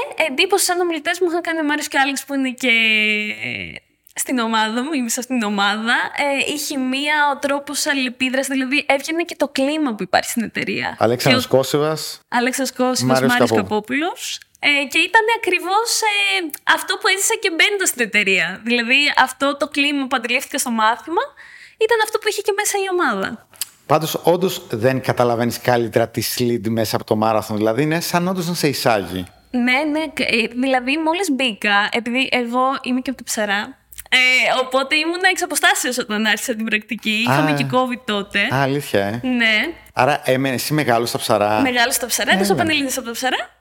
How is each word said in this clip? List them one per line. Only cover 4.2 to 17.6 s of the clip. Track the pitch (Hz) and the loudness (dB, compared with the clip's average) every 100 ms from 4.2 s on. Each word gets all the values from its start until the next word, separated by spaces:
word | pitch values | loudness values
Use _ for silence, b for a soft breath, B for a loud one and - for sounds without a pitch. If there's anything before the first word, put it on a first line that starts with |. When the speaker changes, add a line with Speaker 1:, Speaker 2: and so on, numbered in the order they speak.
| - 262 | -4 -2
Speaker 1:
ομάδα | 226 226 220 226 | 0 0 0 -2
μου, | 269 | -4
είμαι | 302 233 | -4 -2
σε | 254 | -4
αυτήν | 233 254 | -4 -2
την | 208 | -2
ομάδα. | 202 196 208 226 269 - - 285 277 - | 0 0 0 0 0 -2 -2 -2 0 -2
Ε, | |
η | 294 | -4
χημεία, | - 285 254 262 294 302 294 269 | -4 -4 -2 -2 0 2 0 0
ο | |
τρόπος | 277 285 285 285 302 | -2 -2 -4 -4 -2
αλληλεπίδρασης, | 277 254 247 262 269 269 | 0 -2 -2 -2 0 -2
δηλαδή | 269 262 285 285 | -2 0 -2 2
έβγαινε | 277 277 330 | 0 0 -4
και | 339 - | -4 -2
το | 285 | -2
κλίμα | - 269 311 294 208 | 0 0 0 -2 -4
που | |
υπάρχει | 185 - - | -2 -2 -2
στην | - | -6
εταιρεία. | 220 - - 226 101 - | -4 -4 -4 -4 -6 0
Speaker 2:
Αλέξανδρος | 110 123 143 - - | 0 2 2 2 4
Speaker 1:
Και | 131 | 2
ο | |
Speaker 2:
Κόσεβας, | 131 147 151 156 - - _ | 2 0 0 -2 -8 -14 _
Speaker 1:
Αλέξανδρος | 240 240 254 254 - | 0 0 0 -4 0
Κόσεβας, | 254 254 | 0 0
Speaker 2:
Μάριος | - 262 254 | 2 4 4
Speaker 1:
Μάριος | 247 247 | 4 4
Speaker 2:
Καπόπουλος. | - 190 214 214 262 339 | 2 2 -4 -2 -2 -2
Speaker 1:
Καπόπουλος. | 370 - - - _ | -6 -10 -10 -14 _
Ε, | 285 285 277 | 0 0 0
και | 330 | 0
ήταν | 339 453 427 453 | 2 2 2 0
ακριβώς, | 359 359 339 403 466 - | 0 -2 0 0 0 0
ε, | 440 403 392 392 330 - | 0 0 0 -2 -4 -6
αυτό | - 320 - 381 | -2 -2 0 -2
που | 415 | 0
έζησα | 381 392 440 | 0 0 0
και | 403 | -2
μπαίνοντας | 320 | 2